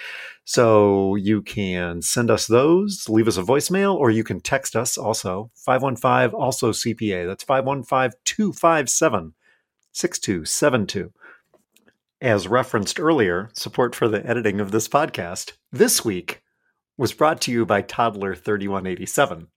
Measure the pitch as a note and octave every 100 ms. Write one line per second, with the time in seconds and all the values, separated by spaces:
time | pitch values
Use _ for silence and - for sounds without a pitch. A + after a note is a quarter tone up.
0 | - - - - - - A#2 G#2+ G2+ G2
1 | G2 G2+ G2 G#2+ G2+ A2 F#2+ F2+ F2 E2+
2 | - B2 A#2 G#2+ - A#2 D3 F3+ G#3 F#3+
3 | - A2 A2+ F#2 F#2 C#3 C#3+ F#3+ G3+ F3
4 | B2+ A2 A2 F#2 - C3+ - A2 - -
5 | G#2+ A2 G2 F#2 A#2 _ - B2+ C3+ A#2+
6 | C3 B2+ B2 A3 C3 B2+ B2 G2+ A#2+ G#2+
7 | G#2+ F2+ F2 G2 - C3+ C3 C#3 A#2 C3
8 | C3 - - - G#3 - E3+ D#3+ B2 -
9 | D#3+ G#2 D#2+ _ _ _ _ _ _ -
10 | F3 - - F2+ D#2 - D3 B2 F#2+ G2
11 | E2+ _ - - _ _ _ _ _ _
12 | _ - B2+ G#2 F#2 B2 B2 A#2+ F#2+ -
13 | D#3 D#3 F#2+ F2 A2+ - - - A#2+ -
14 | A2+ G#2 B2 A#2 G#2+ G2 G2 G#2+ - C#3+
15 | D#3 - F2 F#2 - - - B2+ A#3 -
16 | A2+ F2+ - - _ _ _ _ _ -
17 | A#2+ - D#3 E3 - A#2 A2 G2+ - -
18 | A#2 G2+ G2 F#2 - G#2 G2 G2 F#2 F2+
19 | F#2 - C#3 E2 E2